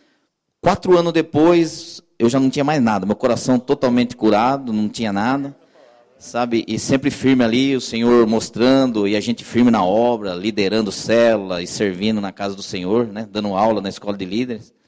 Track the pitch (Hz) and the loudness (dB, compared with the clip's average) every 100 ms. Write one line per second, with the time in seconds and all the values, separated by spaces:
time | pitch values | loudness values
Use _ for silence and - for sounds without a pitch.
0 | _ _ _ _ _ _ 175 196 185 180 | _ _ _ _ _ _ 0 0 4 4
1 | 170 165 156 147 165 175 160 - - - | 4 0 0 4 4 4 2 -4 -16 -20
2 | - - 117 135 135 143 143 156 113 101 | -20 -2 0 2 0 0 0 0 0 0
3 | 98 104 131 113 - 127 - 139 127 123 | -2 -2 0 0 0 0 0 0 2 0
4 | 120 - 110 104 123 139 131 107 104 - | -2 0 2 4 2 0 -2 -4 -4 -4
5 | 110 101 113 139 139 139 _ _ _ _ | -4 -2 -2 -2 -6 -12 _ _ _ _
6 | _ _ - 120 120 117 - 110 - 131 | _ _ -10 -6 -2 -2 -2 -6 -2 -2
7 | 139 - 135 131 117 120 139 131 - 113 | -2 -2 2 2 2 2 0 -2 -4 -2
8 | 117 120 113 110 - 104 127 135 131 107 | 4 4 4 2 -4 0 2 4 2 0
9 | 101 104 104 117 - 117 123 110 90 107 | 0 0 -2 -6 -4 2 4 4 2 2
10 | 120 117 101 90 104 104 98 107 104 - | 2 0 -4 -6 -4 -2 0 0 -2 -4
11 | - 117 117 110 95 90 90 - 104 90 | 0 4 4 2 -2 -6 -6 -4 -4 -2
12 | 107 107 98 - 101 98 - 98 90 113 | -2 -2 -4 -6 -8 -8 -10 -8 -2 -2
13 | 117 104 110 104 104 95 110 107 98 92 | -2 -6 -10 -6 -4 0 2 0 -4 -8
14 | 104 101 92 104 127 110 - _ | -10 -8 -6 -6 -6 -10 -16 _